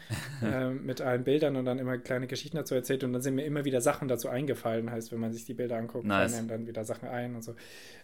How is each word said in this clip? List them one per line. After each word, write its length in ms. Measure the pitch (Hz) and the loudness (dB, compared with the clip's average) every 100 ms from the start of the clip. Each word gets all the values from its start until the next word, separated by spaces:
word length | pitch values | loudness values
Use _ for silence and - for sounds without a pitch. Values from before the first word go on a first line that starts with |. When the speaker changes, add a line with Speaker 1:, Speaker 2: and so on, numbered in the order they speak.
| - | -4
Speaker 1:
<laughs> 340 | 113 - 139 | -4 -4 -2
Speaker 2:
äh, 280 | 110 131 127 | 0 2 0
mit 300 | 135 135 127 | 0 -2 -2
allen 240 | 135 123 | 2 2
Bildern 320 | 127 147 147 131 | 4 4 4 4
und 80 | |
dann 160 | 127 127 | 2 0
immer 180 | 127 123 | 0 -2
kleine 300 | - 127 127 | 0 -2 -2
Geschichten 280 | 131 147 156 | -4 -4 -4
dazu 180 | 135 131 | 2 2
erzählt 280 | 127 135 | 4 2
und 80 | 127 | 2
dann 100 | 123 | 0
sind 120 | 135 | 2
mir 100 | 135 | 0
immer 200 | 151 147 | 0 0
wieder 160 | 143 127 | 2 4
Sachen 280 | 139 - 139 | 4 4 2
dazu 200 | 120 131 | 0 0
eingefallen, 640 | 127 143 120 117 113 113 | 0 0 0 0 0 0
heißt, 180 | 117 113 | -4 -4
wenn 80 | 113 | -2
man 120 | 113 | -2
sich 120 | 113 | -2
die 100 | - | -6
Bilder 220 | 117 120 113 | -4 -2 -2
anguckt, 300 | 113 127 104 | -2 -2 2
Speaker 1:
Nice. 260 | 98 95 | 4 4
Speaker 2:
fallen 20 | |
einem 140 | 117 113 | 2 -2
dann 180 | 113 113 | -4 -4
wieder 160 | 110 | -4
Sachen 240 | 110 117 123 | -4 -6 -4
ein 260 | 123 123 | -4 -4
und 80 | 117 | -6
so. 140 | 117 110 - - - - | -10 -12 -14 -16 -18 -20